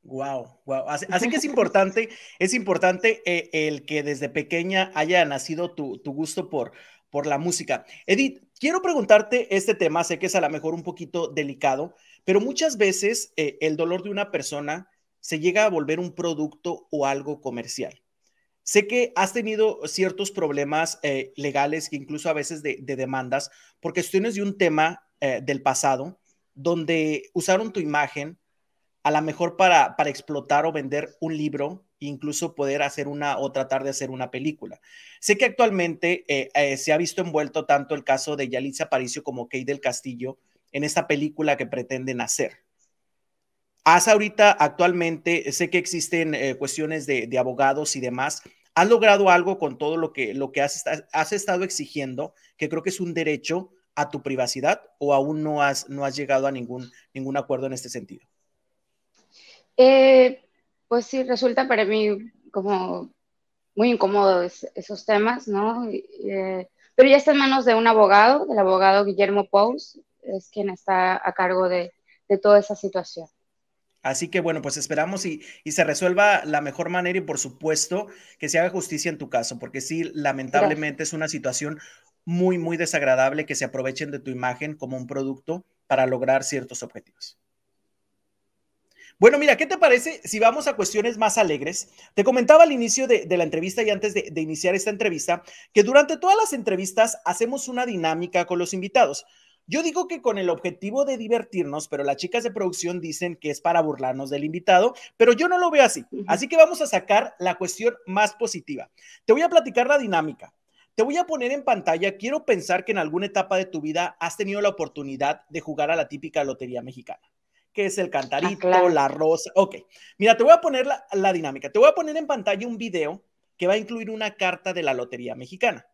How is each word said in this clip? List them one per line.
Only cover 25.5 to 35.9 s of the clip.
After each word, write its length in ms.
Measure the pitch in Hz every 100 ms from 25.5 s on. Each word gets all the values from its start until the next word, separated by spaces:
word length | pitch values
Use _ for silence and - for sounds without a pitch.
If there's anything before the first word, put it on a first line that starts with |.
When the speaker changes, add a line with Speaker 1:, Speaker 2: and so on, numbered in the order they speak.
| 139
Speaker 1:
pasado, 580 | 139 131 143 131 135 - _ _ _
donde 760 | - 147 170 156 160 156 151 -
usaron 400 | 180 175 190 220
tu 80 | 202
imagen, 580 | 151 147 143 151 147 170 _ _ _ _ _ _
a 80 | 151
lo 120 | 151
mejor 340 | 156 151 170 175
para, 400 | 185 170 123 -
para 140 | 147
explotar 560 | 135 - 147 143 147 156
o 60 |
vender 440 | 156 135 143 - _
un 160 | 165 156
libro, 500 | 151 139 143 185 _ _
e 60 | 143
incluso 480 | 139 147 147 165
poder 280 | 165 139 143
hacer 260 | 143 - 143
una, 300 | 147 147 117
o 120 | 135
tratar 320 | 139 135 135
de 60 | 139
hacer 200 | 135 131
una 200 | 131 123
película. 500 | 131 147 151 - - _ - - -
Sé 180 | - 202
que 80 | 254
actualmente, 800 | 247 233 196 170